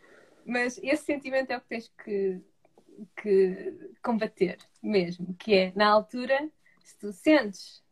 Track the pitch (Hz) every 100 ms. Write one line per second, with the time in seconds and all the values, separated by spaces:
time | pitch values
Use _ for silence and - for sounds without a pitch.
0 | _ - _ _ - 247 247 - 254 294
1 | - 285 277 269 254 247 - 233 226 -
2 | - 202 190 185 - _ _ _ _ -
3 | 214 - 214 190 185 185 - - - -
4 | - 220 220 - 180 - - _ 214 202
5 | 175 180 180 180 - 196 185 190 214 214
6 | 214 247 254 269 311 - _ _ _ _
7 | 208 196 311 302 208 185 - - _